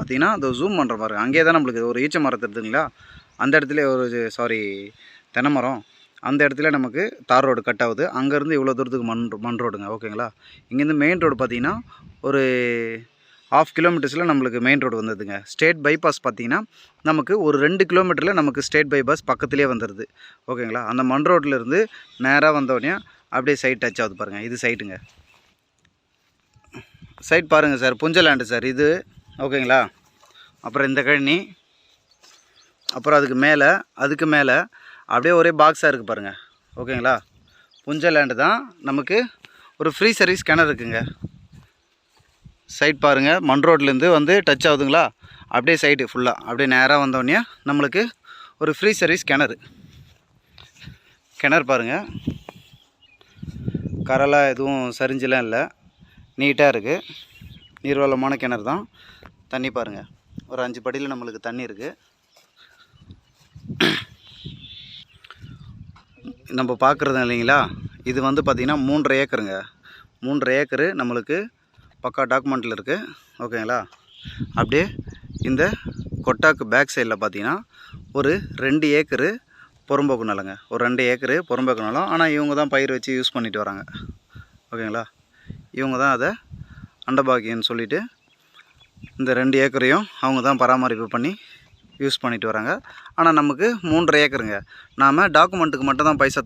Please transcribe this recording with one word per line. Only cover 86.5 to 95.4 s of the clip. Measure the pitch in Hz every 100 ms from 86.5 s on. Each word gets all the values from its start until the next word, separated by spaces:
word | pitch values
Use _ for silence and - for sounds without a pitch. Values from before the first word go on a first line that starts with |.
| - - - - _ -
அண்டபாகியன்னு | 131 135 127 110 113 107
சொல்லிட்டு, | 117 113 151 240 _ _ _ _ _ _ _ _ _ - -
இந்த | 131 123
ரெண்டு | 131 135 135
ஏக்கரையும் | 135 127 165 208 -
அவங்க | 131 135 123
தான் | 135
பராமரிப்பு | 127 127 127 113 113 120
பண்ணி | 135 208 - - _ _ _ -
யூஸ் | 139 -
பண்ணிட்டு | 127 117 110
வராங்க. | 107 113 202 - - - -
ஆனால் | 165 156
நமக்கு | 147 135 208 233 170
மூன்றரை | 160 165 151
ஏக்கருங்க. | 147 131 110 101 - - - -
நாம | 135 147 190
டாக்குமெண்ட்டுக்கு | 151